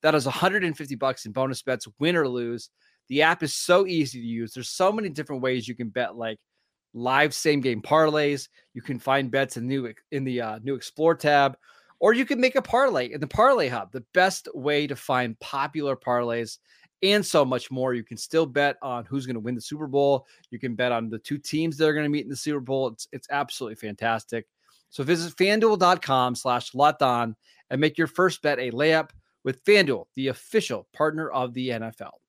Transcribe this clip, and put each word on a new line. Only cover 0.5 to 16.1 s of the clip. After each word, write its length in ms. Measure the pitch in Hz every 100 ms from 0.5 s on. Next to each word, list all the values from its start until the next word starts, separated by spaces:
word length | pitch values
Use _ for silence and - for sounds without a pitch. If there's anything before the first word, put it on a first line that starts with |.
| 202
and 120 | 185 151
fifty 180 | 147
bucks 300 | 131 135 131
in 80 | 117
bonus 300 | 107 131 127
bets, 240 | - 127 - _
win 160 | 151 175
or 120 | 139
lose. 400 | 123 120 120 - _ _ _ _
The 140 | 135
app 200 | 156 170
is 120 | 156
so 320 | - - 175 196
easy 340 | 170 139 123
to 60 | 117
use. 260 | 113 113
There's 160 | - 123
so 240 | - 185
many 160 | 208 208
different 320 | 143 143 135
ways 280 | 131 127 123
you 60 |
can 140 | 117 120
bet, 280 | 104 120 110
like 220 | 113 107 _ _ _ _ _
live 400 | 120 120 131 151
same 300 | 135 160 147
game 180 | 131 113
parlays. 680 | - 151 156 151 147 143 - _ _
You 80 | 127
can 160 | - 127
find 320 | - 135 135
bets 260 | 131 135 -
in 100 | 120
new, 260 | 135 120 110 _
in 140 | 143
the, 180 | 135 123
uh, 160 | 113 110
new 120 | 117
Explore 400 | 135 - - 160
tab, 420 | 165 151 147 139 127 _ _ _ _
or 120 | 185
you 140 | 233 262
can 140 | 277
make 160 | 254 262
a 60 |
parlay 480 | - 240 269 170 123
in 80 | -
the 60 | 131
Parlay 420 | - 240 262 147
Hub, 240 | 120 95
the 120 | 131 120
best 360 | - 185 185 -
way 320 | 151 135 147 147
to 100 | 131
find 420 | - 131 123 110
popular 560 | - 139 143 156 143 131
parlays 600 | -